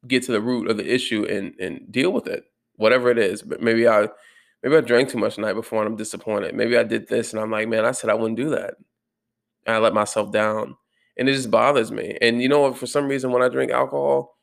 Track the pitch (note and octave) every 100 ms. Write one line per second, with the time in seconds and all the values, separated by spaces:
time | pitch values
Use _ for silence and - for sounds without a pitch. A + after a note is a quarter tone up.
0 | B2 B2+ B2 A2+ A2+ B2 - G#2+ F#2+ B2
1 | - A2 G#2 G#2 G2 - F#2 C#2+ - G#2
2 | D#3+ B3+ - - - _ _ _ G#2+ B2+
3 | B2 A#2 G2+ G2+ - - A#2 A2+ A#2 G#2+
4 | G#2+ - _ _ _ _ B2 D#3 A#2 A#2+
5 | C#3 A#2+ G#2+ - G#2+ G2+ A2+ A2+ G#2+ A2
6 | A2 - - G#2 F#2+ - A2+ A#2 A2+ A2
7 | G#2 A2+ A2+ A2 A2 A2 A2 A2+ A2 C3
8 | A#2 G#2+ A2+ A2+ C#3+ C#3+ G2 - _ _
9 | _ _ _ _ _ _ - A2+ A2 G#2+
10 | G#2 - G2+ G#2+ G#2+ G#2+ A#2 - _ _
11 | _ - B2+ C#3 B2 A2 A#2+ C#3+ A2+ A2+
12 | G#2+ - A#2 A#2 B2+ D3 C#3 B2+ B2 D3
13 | C#3 C3+ B2+ B2 B2+ B2+ C3 B2+ C3+ C#3+
14 | C#3 C#3+ - _